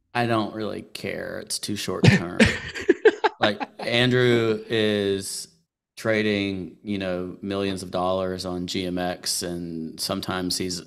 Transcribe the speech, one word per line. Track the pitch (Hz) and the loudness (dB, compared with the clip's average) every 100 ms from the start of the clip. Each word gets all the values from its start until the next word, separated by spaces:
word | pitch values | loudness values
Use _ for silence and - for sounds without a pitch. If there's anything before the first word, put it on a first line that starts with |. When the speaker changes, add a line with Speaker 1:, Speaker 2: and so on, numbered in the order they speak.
| _ | _
Speaker 1:
I | 120 117 | 0 2
don't | 113 101 | 2 0
really | 110 104 95 | -4 -6 -6
care. | - - 95 85 90 92 | -10 -10 -8 -6 -8 -8
It's | - - | -6 -6
too | - | -4
short | 101 - 92 | -4 -4 4
term. | - 196 85 - | 6 6 2 2
Speaker 2:
<laughs> | - - - - - - 427 - - - | 2 2 -8 -4 0 4 4 4 -2 2
Speaker 1:
Like, | 107 104 - - | 0 0 -8 -8
Andrew | - 120 123 127 123 120 113 107 - | 0 4 6 6 6 6 4 0 0
is | 117 107 104 98 98 92 - - _ _ _ _ - | 0 2 2 2 0 -4 -10 -12 _ _ _ _ -6
trading, | 113 107 107 101 98 95 85 - | 0 2 2 2 0 -4 -8 -10
you | 107 101 | -4 -4
know, | 95 90 90 87 | -2 -4 -4 -6
millions | 98 98 98 92 | -4 -2 0 -2
of | 90 | -4
dollars | 92 90 95 92 92 | -2 0 0 0 -4
on | 92 90 87 | -4 -4 -4
G | 95 | -2
M | 90 90 | -2 -2
X, | 90 87 - - | -2 -4 -4 -4
and | 90 87 85 82 80 - | -4 -6 -6 -6 -8 -6
sometimes | - 95 - 92 90 - | -4 -4 -2 -2 -2 -2
he's | 92 87 | -2 -6